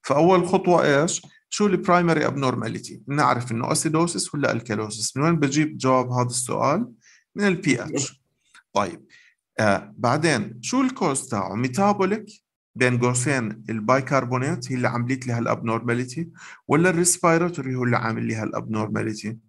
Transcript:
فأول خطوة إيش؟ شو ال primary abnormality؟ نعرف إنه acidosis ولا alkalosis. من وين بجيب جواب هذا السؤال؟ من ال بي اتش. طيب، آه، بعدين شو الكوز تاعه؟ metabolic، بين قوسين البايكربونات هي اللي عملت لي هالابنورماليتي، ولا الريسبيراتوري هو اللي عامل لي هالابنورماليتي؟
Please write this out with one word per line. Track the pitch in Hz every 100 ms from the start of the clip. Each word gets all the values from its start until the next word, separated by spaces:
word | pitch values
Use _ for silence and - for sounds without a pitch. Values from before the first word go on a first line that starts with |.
فأول | - 135 165 185 175
خطوة | 190 185 170 - 139
إيش؟ | 165 - - _ _
شو | - 208
ال | 180 -
primary | 175 170 156 -
abnormality؟ | 135 131 123 110 113 - - -
نعرف | 143 131 127 123
إنه | 113 139
acidosis | 143 160 156 170 147 -
ولا | 147 131 113
alkalosis. | 117 107 107 110 113 131
من |
وين | 156 170
بجيب | 143 143 151 127
جواب | 131 131 123
هذا | 123 123
السؤال؟ | 123 - 107 123 165 240 - _ _ _
من | - 202
ال |
بي | 170 156 120
اتش. | 104 151 131 - _ _ _ - _
طيب، | 98 95 85 _ - _ _ _ -
آه، | 107 95 - -
بعدين | 120 147 160 127 101 -
شو | - 254
الكوز | 262 254 175 131 -
تاعه؟ | 107 90 101
metabolic، | 131 127 202 202 190 214 - - _ _ _
بين | - 127 120
قوسين | 123 123 127 135 110 107 -
البايكربونات | 113 107 131 127 139 127 123 131 175 -
هي | 127
اللي | 123
عملت | 120 120 131 123
لي |
هالابنورماليتي، | 117 117 110 113 113 117 117 123 135 165 - - - -
ولا | 147 180
الريسبيراتوري | 170 175 - 175 165 175 170 131
هو | 127
اللي | 123 117
عامل | 110 113
لي | 113
هالابنورماليتي؟ | 110 107 110 120 110 107 107 107 104 107 113